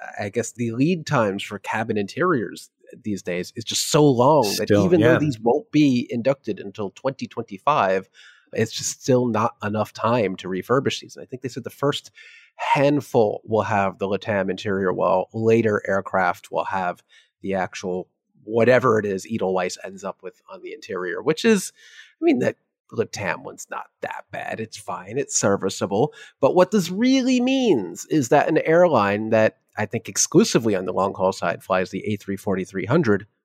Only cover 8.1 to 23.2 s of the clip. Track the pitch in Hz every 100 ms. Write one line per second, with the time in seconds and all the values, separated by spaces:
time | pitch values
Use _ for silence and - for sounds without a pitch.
8.1 | _ - _ _ - 110 - - - -
9.1 | 123 123 107 113 - 104 107 104 - 110
10.1 | 123 98 92 92 92 - 127 135 - -
11.1 | - - 127 131 131 113 - 143 143 -
12.1 | _ - - _ - - 147 143 147 120
13.1 | 123 107 - - 110 101 104 98 90 98
14.1 | 98 - 101 95 92 107 95 95 92 90
15.1 | 92 90 113 113 113 110 104 - 98 95
16.1 | 95 90 87 - 87 82 95 90 87 _
17.1 | - _ _ 101 95 90 - 95 90 87
18.1 | _ _ _ - 113 117 127 123 110 104
19.1 | 95 - 110 95 92 90 - 95 95 98
20.1 | - 92 - _ 95 - 90 - 92 90
21.1 | 87 110 156 233 214 - _ - - -
22.1 | - 330 254 127 - _ _ _ 117 104
23.1 | -